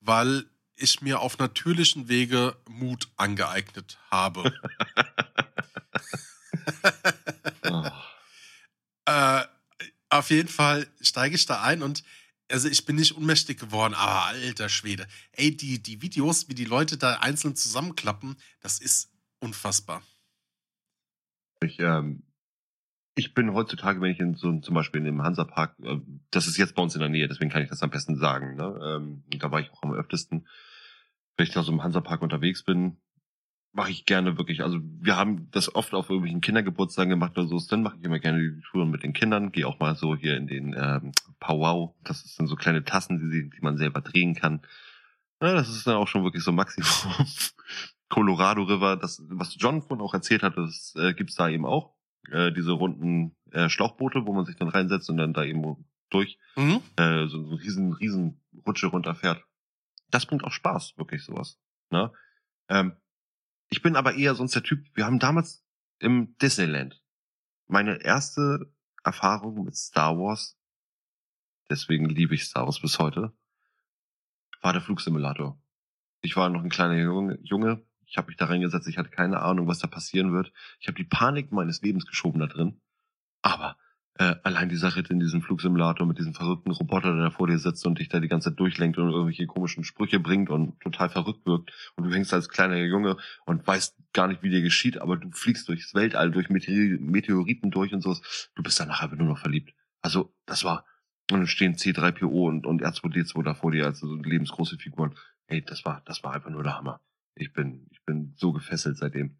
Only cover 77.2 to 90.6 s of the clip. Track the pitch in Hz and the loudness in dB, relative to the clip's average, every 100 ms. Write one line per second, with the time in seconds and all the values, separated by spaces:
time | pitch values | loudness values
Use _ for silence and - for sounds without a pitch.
77.2 | 98 95 - 98 110 113 - _ _ - | -2 -4 -2 0 2 0 -6 _ _ -6
78.2 | 92 82 85 90 90 85 82 82 90 - | -6 -4 0 0 0 -2 -4 -6 -6 -2
79.2 | 90 95 85 92 85 87 - - - 95 | 0 0 0 2 2 -2 -4 -8 -4 0
80.2 | 92 87 95 - - - - 80 87 - | 2 2 -2 -8 -20 -14 -10 -8 -4 2
81.2 | 120 143 143 104 85 82 101 95 82 - | 2 2 -2 -2 0 -2 0 -2 -2 -4
82.2 | 90 82 76 - 85 - _ _ _ _ | -2 0 -2 0 -2 -2 _ _ _ _
83.2 | _ _ 98 - - - _ _ _ _ | _ _ 0 0 -6 -10 _ _ _ _
84.2 | 92 82 98 90 90 85 90 87 87 90 | 2 2 0 0 0 2 0 0 0 2
85.2 | 85 85 82 87 90 87 85 82 87 80 | 2 0 0 -2 2 4 4 4 2 2
86.2 | 82 78 87 87 - 85 80 95 92 82 | -2 -2 -2 -2 -2 -4 0 0 2 2
87.2 | 82 - 90 85 87 82 87 82 82 87 | 2 2 2 2 2 -2 0 0 0 0
88.2 | 82 85 85 76 92 85 85 82 87 82 | 2 0 0 0 0 2 0 2 2 2
89.2 | 85 82 87 - 90 - 80 - 104 101 | 0 -2 -6 -4 -4 -4 -10 -4 0 0
90.2 | 80 95 98 76 | 2 2 2 2